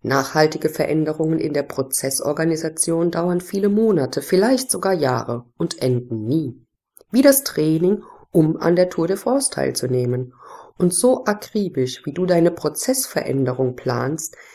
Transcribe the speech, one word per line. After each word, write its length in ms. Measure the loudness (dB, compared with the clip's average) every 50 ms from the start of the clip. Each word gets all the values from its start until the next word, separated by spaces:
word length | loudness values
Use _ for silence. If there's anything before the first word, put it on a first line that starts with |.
| -2
Nachhaltige 640 | 0 0 0 0 0 2 2 2 2 2 -2 -4 -4
Veränderungen 720 | -2 -2 -2 0 0 0 0 -2 -2 -2 -2 0 0 0
in 120 | -2 -2
der 120 | -2 -4 -4
Prozessorganisation 1500 | -4 -6 -6 -6 -4 -4 -4 -4 -4 -4 -2 -4 -4 -2 0 0 0 0 -2 -4 -8 -6 -4 -4 -2 0 0 0 0
dauern 300 | 0 0 0 0 -2 -2
viele 280 | -4 -4 -4 0 0 2
Monate, 540 | 2 4 4 4 4 2 0 0 -4 -6
vielleicht 480 | -2 0 2 4 4 4 2 2 0 -2
sogar 220 | -4 0 0 0
Jahre 540 | 0 2 2 0 0 0 -2 -4 -6 -6 -8 _ _ _
und 240 | -6 -6 -4 -2
enden 440 | 0 0 0 0 -2 -4 -6 -6 -2
nie. 380 | -2 -2 -2 -2 -4 -8 -12 _ _ _ _ _ _ _ _ _ _
Wie 120 | 2 6
das 200 | 6 6 6 6
Training, 600 | 0 -4 -2 0 0 2 2 2 2 0 0 -2 -4 -16 -20 -20 -20 _
um 260 | 2 4 4 4 2
an 200 | 0 2 2 4
der 120 | 4 2 2
Tour 200 | 2 -2 -2 0
de 80 | -2
France 340 | -2 0 0 0 0 0 -2
teilzunehmen. 840 | -2 -2 -2 -2 -2 -4 -4 -2 0 0 0 0 -2 -2 -4 -8 _ _ -20 -20 -20 -20 -20 -20 _ 0
Und 160 | 0 2 2
so 300 | 2 2 2 2 2 0
akribisch, 840 | -2 -4 -4 -6 -4 -2 -2 -2 -2 -2 -2 -2 -2 -4 -8 -10
wie 60 | -8
du 120 | -4 -2 0
deine 280 | 2 4 4 4 4
Prozessveränderung 1200 | 2 0 -6 -6 -4 -4 -2 -2 -2 -2 -4 -4 -4 -4 -4 -2 0 0 0 0 0 0 -2 -2 -2
planst, 600 | -4 -4 -2 -2 -2 -2 -2 -4 -6 -8 -12 -14 -20 -20 -20